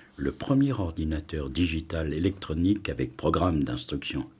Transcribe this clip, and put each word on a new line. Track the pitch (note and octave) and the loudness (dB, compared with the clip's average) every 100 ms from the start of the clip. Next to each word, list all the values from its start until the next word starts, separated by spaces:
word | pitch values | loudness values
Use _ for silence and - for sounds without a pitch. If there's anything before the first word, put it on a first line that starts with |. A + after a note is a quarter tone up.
| - - | -20 -4
le | C#2 | -4
premier | - - C3+ C#3 | -2 2 4 4
ordinateur | A2+ F2+ E2 D#2 D#2 D#2 D#2 C#2 | 2 -2 -2 -2 -2 -4 -6 -4
digital | D#2 E2+ D#2+ D#2 E2 D#2 | 0 2 0 -2 -2 -2
électronique | D2+ F#2 - - D#2+ F2 G#2 - | 0 0 0 -4 2 4 2 0
avec | C#2+ B1+ - | -2 -4 0
programme | D#2+ E2 F2+ D#2 | 2 4 4 2
d'instruction | C2+ B1 - C#2+ - C2+ - | 0 -2 -4 -6 -4 -6 -6